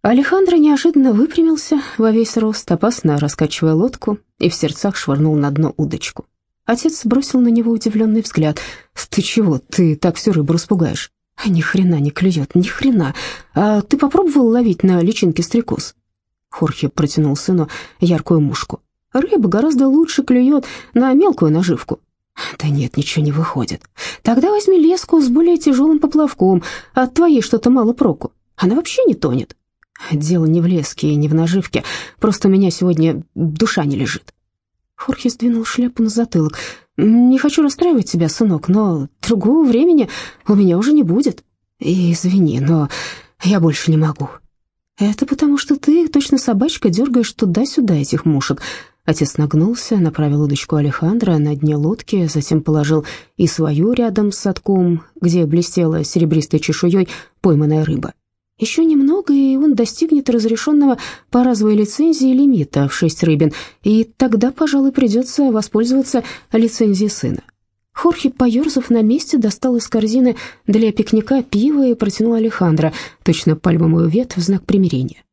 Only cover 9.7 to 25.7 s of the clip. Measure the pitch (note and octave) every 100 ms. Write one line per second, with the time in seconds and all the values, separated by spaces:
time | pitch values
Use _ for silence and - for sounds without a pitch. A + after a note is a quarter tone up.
9.7 | - E3+ D3+ F#3 E3+ - E3+ C#3+ E3+ -
10.7 | G3 D#3+ - - _ _ - A3+ E3+ D#3
11.7 | F#3 F#3 D#3+ C#3+ - F#3 E3 C3+ F3+ F3+
12.7 | - C4+ A3+ C#3 - - - - - G#3
13.7 | G#3+ G3+ C#4+ C#4 E4+ F4+ C#4+ A#3 A#3+ A#3
14.7 | F3 F#3 F3+ E3+ A3 F3+ D#3+ E3+ A#3 A#3
15.7 | - - _ _ _ _ _ _ - D#3
16.7 | - C#3 - D3+ - D3+ C#3+ - F#3 D3+
17.7 | - - _ E3+ E3 - E3 C#3+ - -
18.7 | - _ _ _ B3+ D#4 F#4+ G#3 G3 D4+
19.7 | C4+ C4+ C#4+ D#4+ - - B3 B3+ D4 B3+
20.7 | - - A#3 B3+ C4+ G4 C#4 D#3+ D#3 F3+
21.7 | D3+ - - _ _ _ - - - D3+
22.7 | C#3+ B2 - C#3+ - D3 C#3+ E3 C#3+ A#2
23.7 | - _ - - - - A#3+ E4+ G#4 G4+
24.7 | F#4 D#4 F4+ - E4 C4+ B3 E4+ E4+ D#4